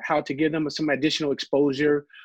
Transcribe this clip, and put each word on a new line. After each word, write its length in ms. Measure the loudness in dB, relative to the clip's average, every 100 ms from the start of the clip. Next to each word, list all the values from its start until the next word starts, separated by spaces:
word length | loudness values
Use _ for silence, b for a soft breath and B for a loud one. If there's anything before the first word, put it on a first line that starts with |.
how 200 | -2 -2
to 140 | -2
give 160 | -2 0
them 180 | 0 -4
some 180 | -2 -2
additional 420 | 0 0 0 -2
exposure. 760 | -4 0 2 2 2 2 0 -2 B